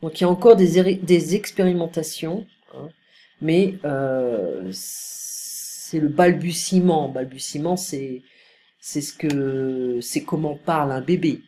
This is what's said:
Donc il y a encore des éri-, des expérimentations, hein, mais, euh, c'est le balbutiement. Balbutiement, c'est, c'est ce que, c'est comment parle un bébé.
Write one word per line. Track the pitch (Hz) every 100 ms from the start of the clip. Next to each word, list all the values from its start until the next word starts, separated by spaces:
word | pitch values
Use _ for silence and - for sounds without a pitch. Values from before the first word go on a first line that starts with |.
Donc | 165 -
il |
y | 180
a |
encore | 180 240 214
des | 180 165
éri-, | 185 190
des | 170 180 156 196
expérimentations, | - - 185 175 165 170 156 - 160 185 220 _ _ 131
hein, | 147 _ _ _ _ _
mais, | 151 165 196 190 147
euh, | 135 135 131 123 113 90 65 92
c'est | 95 - - - - - - - - - - - 165
le | 151
balbutiement. | 143 180 160 175 165 - 185 180 160 139
Balbutiement, | 131 131 135 - 147 160 185
c'est, | - 139 135 127 _ _ _ _ _ _
c'est | - 151
ce | 143
que, | - 156 143 135 135 131 131 127 123
c'est | 120 156
comment | - 160 156 147
parle | - 165 143
un | 131
bébé. | 131 180 165 123